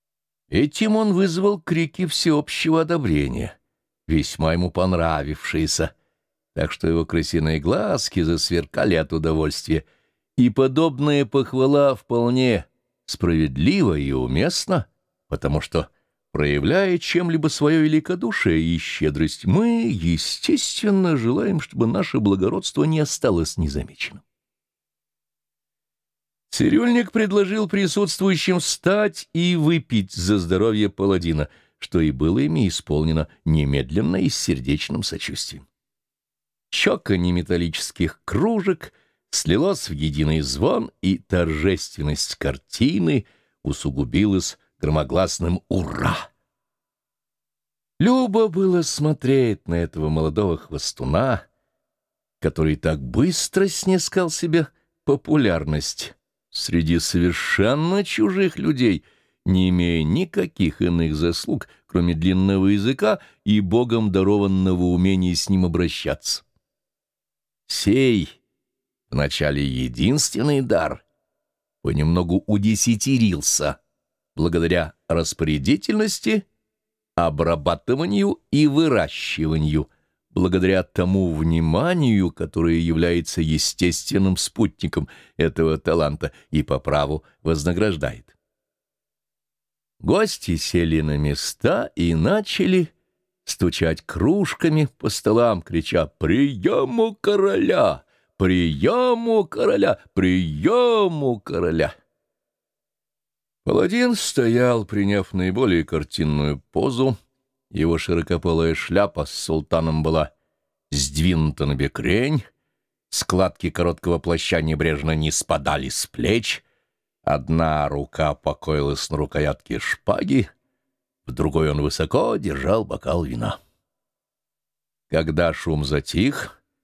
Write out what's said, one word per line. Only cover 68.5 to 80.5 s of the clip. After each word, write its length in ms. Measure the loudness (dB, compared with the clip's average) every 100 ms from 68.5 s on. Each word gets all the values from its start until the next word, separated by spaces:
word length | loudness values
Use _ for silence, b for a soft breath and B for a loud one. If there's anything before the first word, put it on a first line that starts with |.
| _ _ _ _ _ -6
вначале 560 | -2 -2 0 -2 0 -2
единственный 960 | -2 -6 0 0 2 -2 -2 0 0
дар, 420 | 0 0 -2 -6 _ _ _ _ _ _ _ _
понемногу 640 | -4 0 2 0 0 -2 0
удесятерился — 1300 | 0 2 0 0 0 0 2 2 2 -2 0 -2 -6 _ _ _ _ _ -2
благодаря 580 | 0 2 2 0 -2 -8 -4
распорядительности, 1400 | -2 -2 -2 -2 0 0 0 0 -2 -2 -2 -2 -2 -4 _ _ _ _ _ _ -2
обрабатыванию 1300 | 0 0 0 0 0 -2 -2 -2 0 0 0 -2 -2
и 160 | 2 4
выращиванию, 1200 | 4 2 2 0 -6 -8 -4 0 0 2 0 -2 _ _ _ _
благодаря 500 | -2 2